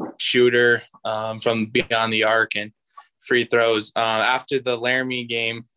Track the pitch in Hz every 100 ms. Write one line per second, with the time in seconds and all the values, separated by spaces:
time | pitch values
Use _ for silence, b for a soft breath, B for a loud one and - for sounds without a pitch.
0 | - - - 123 123 120 120 117 - _
1 | 110 110 110 110 120 113 110 120 - 113
2 | 113 110 107 113 110 104 107 _ B B
3 | B - - 123 117 120 117 110 107 -
4 | 113 110 110 127 - 135 123 120 123 131
5 | 127 127 120 117 113 117 -